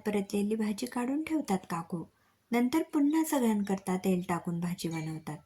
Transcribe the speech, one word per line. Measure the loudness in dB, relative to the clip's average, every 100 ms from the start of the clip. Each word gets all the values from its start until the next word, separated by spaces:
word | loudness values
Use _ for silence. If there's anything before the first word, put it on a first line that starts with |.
| 0
परतलेली | 0 0 0 0
भाजी | 0 0 -2 -4
काढून | -4 -2 -2
ठेवतात | 0 0 2 0 0
काकू. | -6 -4 -8 -8 _ _ _ -2
नंतर | 2 2 2
पुन्हा | 2 2 4 4
सगळ्यांकरता | 2 2 4 2 2 0 0 0
तेल | 2 2 0
टाकून | -2 -2 -2
भाजी | -2 -2 -4
बनवतात. | -4 -4 -6 -8 -12